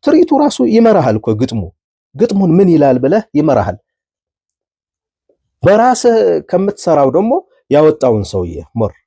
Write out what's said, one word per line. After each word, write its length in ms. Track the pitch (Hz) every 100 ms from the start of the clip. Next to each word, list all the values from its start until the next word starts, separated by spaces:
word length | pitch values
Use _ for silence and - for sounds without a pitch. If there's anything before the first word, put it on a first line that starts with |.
ትርኢቱ 360 | - 311 339 269
ራሱ 180 | 294 - 247
ይመራሃል 500 | 226 226 208 127 107
እኮ 120 | - 110
ግጥሙ፣ 260 | 131 113 87 _ _ _ _ 131
ግጥሙን 360 | 233 202 190
ምን 160 | 165 196
ይላል 280 | 160 143 127
ብለህ 240 | 131 202 214
ይመራሃል። 440 | - 151 123 95 98 _ _ _ _ _ _ _ _ _ _ _ _ _ _ _ _ _ _
በራስህ 520 | - 208 240 247 240 226 202 165 -
ከምትሰራው 640 | 180 196 196 - 151 139
ደግሞ 200 | 143 220 311 - _ _
ያወጣውን 520 | 143 156 151 131 110
ሰውዬ 320 | 98 98 87 80 80 117
ሞር 180 | 107 -